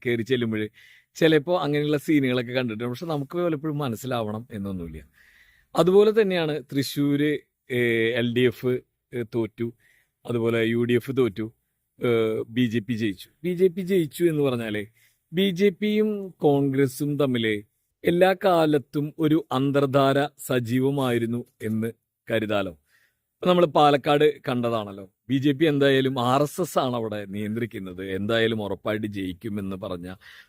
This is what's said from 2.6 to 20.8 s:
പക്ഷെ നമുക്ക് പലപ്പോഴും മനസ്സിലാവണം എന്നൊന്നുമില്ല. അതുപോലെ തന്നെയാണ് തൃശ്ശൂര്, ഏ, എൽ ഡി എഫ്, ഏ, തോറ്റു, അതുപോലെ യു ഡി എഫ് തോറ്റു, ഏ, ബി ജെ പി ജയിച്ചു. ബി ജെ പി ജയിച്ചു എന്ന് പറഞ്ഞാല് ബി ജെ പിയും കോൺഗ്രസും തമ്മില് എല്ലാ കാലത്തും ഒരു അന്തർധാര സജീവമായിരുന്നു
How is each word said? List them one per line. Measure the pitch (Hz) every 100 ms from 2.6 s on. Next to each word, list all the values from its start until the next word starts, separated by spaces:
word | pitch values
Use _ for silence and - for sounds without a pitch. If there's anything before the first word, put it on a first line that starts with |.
| 123 107
പക്ഷെ | 120 123 165
നമുക്ക് | 147 139 175
പലപ്പോഴും | 175 147 156 147
മനസ്സിലാവണം | 139 107 127 123 107 110 123
എന്നൊന്നുമില്ല. | 104 98 92 82 78 - _ _ _ _ _ _ -
അതുപോലെ | 170 196 208 214
തന്നെയാണ് | 196 180 156 147
തൃശ്ശൂര്, | - 139 135 147 143 143 151 147 _ _ -
ഏ, | 120 120 113 113
എൽ | 120 120
ഡി | 120
എഫ്, | 123 - 127 123 _ _ _
ഏ, | 123 113 117
തോറ്റു, | 110 - 117 - _ _ _ _ -
അതുപോലെ | 120 117 113
യു | 113 117
ഡി | 120
എഫ് | 120 - 131
തോറ്റു, | 120 98 110 _ _ _ _ -
ഏ, | 123 113 110 110 117
ബി | 117
ജെ | 120 113
പി | 98
ജയിച്ചു. | 110 113 92 - _
ബി | 175
ജെ | 175 185
പി | 175
ജയിച്ചു | 180 190 156 -
എന്ന് | 170 151
പറഞ്ഞാല് | 143 120 113 104 101 _ _ _ _
ബി | 160 196
ജെ | 170 202
പിയും | 170 214 214 214 208 190
കോൺഗ്രസും | - 151 139 139 135 135 - 147 143
തമ്മില് | 139 123 110 104 - _ _ _
എല്ലാ | - 175 185 190 196
കാലത്തും | 170 160 147 - 151 151 -
ഒരു | 156 156 -
അന്തർധാര | 131 139 139 139 139 139 143 143 - -
സജീവമായിരുന്നു | 127 113 127